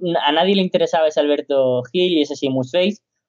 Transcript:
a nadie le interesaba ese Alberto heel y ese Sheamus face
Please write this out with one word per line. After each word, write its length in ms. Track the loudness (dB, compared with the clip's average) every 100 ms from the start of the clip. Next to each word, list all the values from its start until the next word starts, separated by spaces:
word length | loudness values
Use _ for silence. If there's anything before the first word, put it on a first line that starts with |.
| -4 0
a 80 | 0
nadie 200 | 2 2 2
le 60 |
interesaba 460 | 0 0 0 0 0
ese 140 | 0
Alberto 600 | 0 0 0 0 2 0 -2
heel 200 | -2 0
y 100 | 0
ese 140 | -2 -4
Sheamus 340 | -4 -2 -2
face 260 | -2 -2 -4 _ _